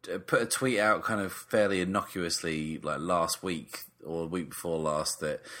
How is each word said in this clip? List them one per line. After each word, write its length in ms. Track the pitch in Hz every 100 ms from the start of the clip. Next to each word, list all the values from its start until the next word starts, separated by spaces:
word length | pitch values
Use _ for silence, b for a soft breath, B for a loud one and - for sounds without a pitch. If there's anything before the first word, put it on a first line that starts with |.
| -
uh, 40 | 92
put 220 | - 139
a 40 | 117
tweet 340 | - 131 110
out 220 | 107 95
kind 180 | - 107
of 100 | 95
fairly 480 | - - 113 101 95
innocuously, 960 | 90 98 - 95 85 - 85 78 78 78
like, 200 | 76 71
last 420 | 85 87 82 -
week 380 | 95 82 - - - _ -
or 180 | 82
the 40 | 82
week 220 | 90 78
before 280 | - 87 80
last 440 | 78 76 78 -
that 200 | 76 71 B B